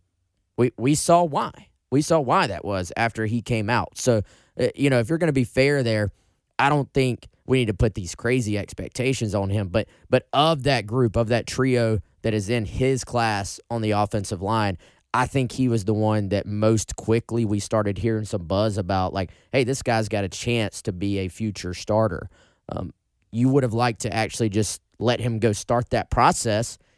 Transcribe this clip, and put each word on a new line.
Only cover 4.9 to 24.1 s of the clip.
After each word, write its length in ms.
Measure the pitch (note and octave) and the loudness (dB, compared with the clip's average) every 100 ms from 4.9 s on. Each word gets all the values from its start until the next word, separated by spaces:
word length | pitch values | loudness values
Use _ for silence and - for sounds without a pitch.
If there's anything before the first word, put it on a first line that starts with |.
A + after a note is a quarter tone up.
know, 80 | B2 | 2
if 100 | A2+ | 2
you're 100 | D#3+ | 0
gonna 140 | E3+ | 0
be 120 | C#3 | 0
fair 380 | A#2+ - C3+ C#3+ | 0 2 2 2
there, 280 | A#2 G#2+ G#2 - _ _ _ - | 0 0 -2 -6 _ _ _ 0
I 100 | C3+ | 2
don't 240 | D3 C3 | 2 0
think 360 | C#3 C3 A2+ - _ - | 0 0 -2 -10 _ 0
we 120 | C3 | 2
need 80 | A2 | 2
to 80 | |
put 200 | F#2+ A#2 | 2 0
these 200 | - F2+ | 0 -8
crazy 440 | - A#2+ B2+ G#2+ G2+ | -6 -2 0 0 -4
expectations 760 | - - - - B2+ C3 A2 | -6 -10 -10 -4 -2 -2 -2
on 140 | G2 G2 | -2 0
him. 200 | G#2+ F#2 | -2 0
But, 200 | A2 - _ - | -2 -2 _ 0
but 160 | B2 - | 0 2
of 320 | C3 D#3 D#3+ | 2 2 2
that 220 | C3 B2+ G2+ | 0 0 0
group, 300 | B2 A#2+ A#2 | 0 2 2
of 120 | A2+ | 0
that 180 | A#2+ - | 0 -2
trio 540 | - C3 B2 A2+ G#2+ - _ | -2 2 2 2 0 -4 _
that 120 | A2+ | -2
is 160 | A2 F#2+ | -2 0
in 160 | A#2+ F2+ | -2 -2
his 380 | - C3+ C3 | 0 0 0
class 540 | - A#2+ A2+ G2+ F#2+ - - | -2 0 0 0 -4 -10 -8
on 100 | A#2 | -2
the 120 | A2 | 0
offensive 500 | G2+ G#2 A2 F#2+ F2+ | 0 0 -2 -4 -4
line, 340 | F#2+ A2+ G#2 F2 - _ _ | 0 0 0 -2 -12 _ _
I 120 | A#2+ B2 | -2 0
think 260 | C#3+ B2 | 0 -2
he 160 | - B2+ | 0 0
was 180 | A#2 F#2+ | 2 0
the 80 | |
one 340 | G#2+ G#2+ G#2+ G2 | 0 2 0 0
that 160 | G2 | -2
most 520 | - G#2 A2 A2 - - | -2 0 2 2 0 -6
quickly 500 | - A2+ - A#2 G#2+ | 0 0 0 -2 -2
we 120 | G#2 | -2
started 360 | - A2 G#2 G2 | -2 0 0 -2
hearing 300 | A2+ A2 G#2 | -2 -2 -4
some 180 | G#2 | -6
buzz 320 | E2 F#2+ A2 F#2+ | -2 0 0 -2
about, 380 | F2 F#2+ F#2 | -2 -2 0
like, 160 | G2 F2+ - _ | -2 -6 -10 _
"Hey, 140 | C3 | -2
this 160 | A#2+ C#3 | 0 -2
guy's 280 | - A2+ G#2 | 0 0 0
got 140 | G#2+ | -2
a 40 | G2 | -4
chance 540 | - - A#2+ G#2 - | -6 -2 -2 -2 -4
to 100 | - | -8
be 280 | F2+ G2+ G2 | -4 -4 -4
a 80 | F#2 | -6
future 440 | - A2 F#2+ F2+ | -4 -6 -6 -8
starter." 560 | F2+ - G#2+ A2 F2 - - _ _ - | -8 0 2 2 -2 -10 -16 _ _ -10
Um, 240 | - - - _ _ _ | -8 -8 -12 _ _ _
you 160 | A2 C3 | 0 4
would 140 | C#3 | 4
have 100 | B2+ | 2
liked 300 | A2+ B2 A2 | 0 0 -2
to 100 | A2 | -4